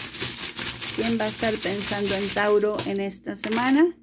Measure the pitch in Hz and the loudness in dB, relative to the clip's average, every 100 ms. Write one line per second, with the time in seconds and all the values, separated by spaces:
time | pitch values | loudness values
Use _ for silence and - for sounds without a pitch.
0 | - - - - - - - - - - | -8 -6 -6 -4 -8 -6 -6 -6 -6 -2
1 | 226 233 214 214 226 214 175 202 196 208 | 0 0 0 0 0 0 0 -2 -2 0
2 | 202 190 202 202 208 208 208 214 - 196 | 0 0 0 0 4 4 2 0 -2 -2
3 | 196 - - 202 208 220 254 269 349 - | -4 -6 -10 -8 -4 0 4 6 6 4